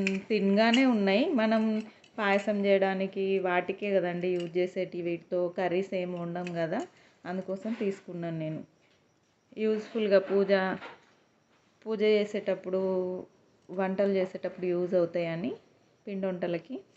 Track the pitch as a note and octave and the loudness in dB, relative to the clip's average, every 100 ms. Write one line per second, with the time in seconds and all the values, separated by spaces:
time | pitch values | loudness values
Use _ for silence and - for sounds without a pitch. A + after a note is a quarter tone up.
0 | G3 G3 - G#3+ G3 G3+ A3+ A#3+ C4+ A3 | 0 -2 -2 0 4 4 4 6 4 4
1 | G3 G3+ E4+ C4+ A3 A3 A3 G#3+ G#3+ - | 4 4 2 2 2 2 2 -2 -6 -14
2 | - - G3+ G3+ G3+ G#3 G3+ G3 F#3+ F#3+ | -14 -2 2 2 2 0 4 4 4 0
3 | F#3+ G3 G3 F#3+ F#3 F3 F3 F#3+ G#3 G3 | -2 -2 0 0 2 0 0 -4 0 2
4 | F3 F3 F3+ F3+ F3 F3 F3+ F#3+ F3 F3 | 2 -2 -2 -2 -2 -2 -2 -2 -6 -4
5 | E3+ E3+ - F3+ F3 F3 F3+ F3 G3 F#3+ | -4 -6 -4 -2 -2 -2 0 0 -2 -4
6 | F3+ F3 E3+ F3 F3+ E3+ E3 G3+ F#4 - | -4 -6 -6 -6 -6 -4 -2 -2 -6 -12
7 | - _ E3+ F#3 F#3 F#3+ G#3+ A#3 G3+ F#3+ | -20 _ -8 -6 -6 -6 -4 -2 -2 -4
8 | - F3 E3+ E3 D#3 D#3+ - _ _ _ | -8 -8 -6 -4 -6 -6 -10 _ _ _
9 | _ _ _ _ _ - A3 G#3+ G#3+ A#3 | _ _ _ _ _ -4 -2 -2 -4 -2
10 | G#3+ G3 F#3+ G3 G3 G3 F#3+ F#3 - - | 4 4 4 2 4 2 0 -4 -10 -18
11 | _ _ _ _ _ _ _ _ G#3+ A3 | _ _ _ _ _ _ _ _ -6 0
12 | G#3+ G#3 G#3 G#3 G3 F#3 F#3 F#3 F#3+ F#3 | 4 4 2 -2 -2 -2 -2 -2 0 0
13 | F3+ F#3 - _ _ _ - F3+ F#3+ F#3+ | -2 -4 -10 _ _ _ -10 -2 -2 2
14 | G3+ G3 F#3 F#3 F3+ F#3 F3+ F3 F3+ F#3 | 2 2 0 -4 -8 -4 -2 0 2 2
15 | E3+ E3+ E3+ E3 A#3 A4+ _ _ _ _ | 2 0 -2 -2 -4 -6 _ _ _ _
16 | - G3 F#3+ F3 F#3+ E3+ - C4+ - | -10 -4 -4 -2 -2 -4 -6 -14 -14